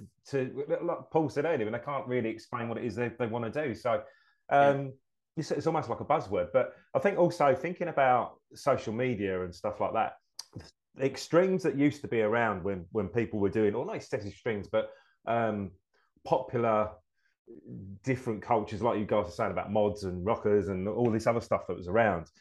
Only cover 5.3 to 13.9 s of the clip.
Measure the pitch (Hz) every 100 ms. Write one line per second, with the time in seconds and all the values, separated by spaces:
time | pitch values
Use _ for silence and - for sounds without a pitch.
5.3 | - 147 151 160 156 123 113 101 151 95
6.3 | 98 - 107 - - _ 139 202 190 175
7.3 | - 143 135 170 180 175 151 131 123 98
8.3 | - _ - - 127 - 110 127 107 98
9.3 | 92 90 87 104 90 98 110 107 - _
10.3 | - - - - _ _ - 135 135 -
11.3 | 160 190 185 160 139 147 143 104 117 107
12.3 | 117 113 95 92 95 85 110 95 120 110
13.3 | 107 98 110 104 120 185